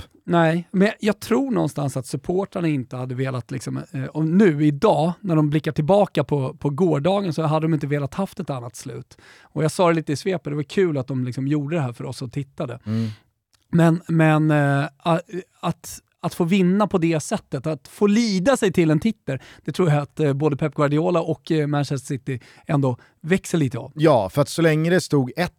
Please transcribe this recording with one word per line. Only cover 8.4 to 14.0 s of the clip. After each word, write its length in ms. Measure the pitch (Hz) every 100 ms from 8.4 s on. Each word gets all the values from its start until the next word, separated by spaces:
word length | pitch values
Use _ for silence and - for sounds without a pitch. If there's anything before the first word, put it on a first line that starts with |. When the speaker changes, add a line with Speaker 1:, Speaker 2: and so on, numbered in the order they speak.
| 165
Speaker 1:
annat 260 | 135 120 -
slut. 420 | 131 127 - - - -
Och 220 | _ 143
jag 80 | 151
sa 160 | - 175
det 60 |
lite 180 | 165 151
i 40 | 143
svepet, 360 | - 185 147
det 40 | 147
var 80 |
kul 340 | 139 - 180 143
att 100 | 127
de, 180 | 135 123
liksom, 220 | 120 135
gjorde 280 | 147 143 165
det 60 |
här 120 | 127
för 100 | 117
oss 180 | 135 -
och 100 | 127
tittade. 480 | 147 135 - 107 113 104
Speaker 2:
Mm. 220 | 113 113 107 _ _ _ _ _
Speaker 1:
Men, 300 | 170 165 165